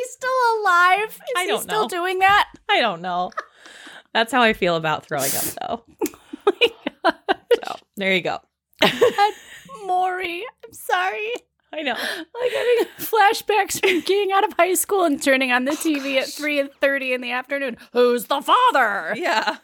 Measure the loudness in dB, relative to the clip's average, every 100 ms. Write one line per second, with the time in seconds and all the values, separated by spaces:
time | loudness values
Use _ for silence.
0 | -8 -6 -2 0 2 2 2 4 4 4
1 | 0 -8 -6 -4 -2 -4 -2 -2 -2 -2
2 | -2 2 4 4 0 -4 -2 0 0 -2
3 | -4 -4 -4 -8 -14 _ -20 -20 -20 -20
4 | -4 -2 0 4 2 2 0 0 -2 -4
5 | -4 -4 -2 -2 -6 -6 -8 -8 -10 -6
6 | -6 -6 _ -4 0 2 0 -2 -12 -2
7 | -2 0 -2 -2 0 0 0 -12 _ -4
8 | 0 0 0 -6 _ _ _ 0 0 2
9 | 2 4 0 0 -16 -20 -20 -10 -2 0
10 | 0 -2 -6 -8 -12 -16 -20 -14 -4 -2
11 | -2 -4 -8 -10 _ _ _ -8 -6 -6
12 | -6 -8 -10 -6 -4 -2 0 2 0 -6
13 | -2 2 4 2 0 0 0 0 0 0
14 | 0 0 2 2 2 2 2 0 0 2
15 | 2 2 2 2 2 0 0 -2 -2 -2
16 | -2 -2 -2 -6 -2 -2 -2 0 0 0
17 | -2 -4 -4 -6 -4 -4 -6 -8 -4 2
18 | 4 2 0 -2 2 4 4 4 2 0
19 | -6 -4 -2 0 -2 -4